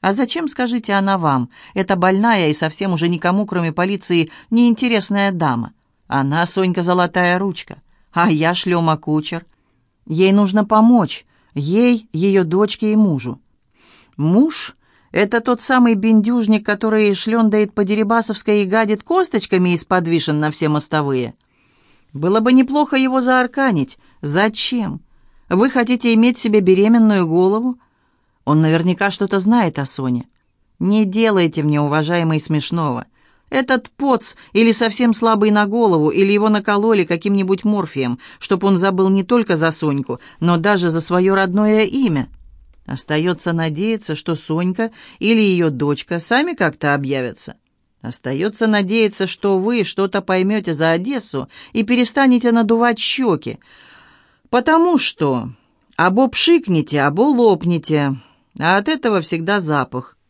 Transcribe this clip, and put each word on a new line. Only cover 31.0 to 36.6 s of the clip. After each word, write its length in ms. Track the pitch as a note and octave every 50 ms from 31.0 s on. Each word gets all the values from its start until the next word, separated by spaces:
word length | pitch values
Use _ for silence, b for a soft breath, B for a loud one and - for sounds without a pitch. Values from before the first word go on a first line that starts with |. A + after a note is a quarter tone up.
| G#3+
делайте 580 | F#3+ F#3 A3 A3+ A3 G#3 F#3+ F3 E3 D#3 D#3+ D3
мне, 180 | D3+ D3+ D3
уважаемый, 600 | D3 D3 C#3+ D#3 D3+ D3+ F3 F3 E3 D#3+ D#3+ D#3
смешного. 680 | D3+ - D#3 D3+ C3+ - - E3+ D#3+ D3 B2+ A#2 - _ _ _ _ _ _ _ _ _
Этот 420 | - C4 C4 B3 C4 B3 B3+ -
поц 440 | _ _ C#4+ C#4 B3+ A3 - - - B B B B
или 200 | G3+ A3+ A3+ A3
совсем 420 | - A#3+ A3+ G3+ - B3 A#3 A3
слабый 360 | - A#3 A3+ A3 G#3+ G#3 G#3+
на 160 | G#3 G#3 G#3
голову, 440 | G3+ G#3 A#3+ A#3 G#3 F3+ D#3+ D3+ D3+
или 220 | C#3+ F3+ G3 G3 G3+
его 160 | G#3 G#3 A3
накололи 560 | G#3+ G#3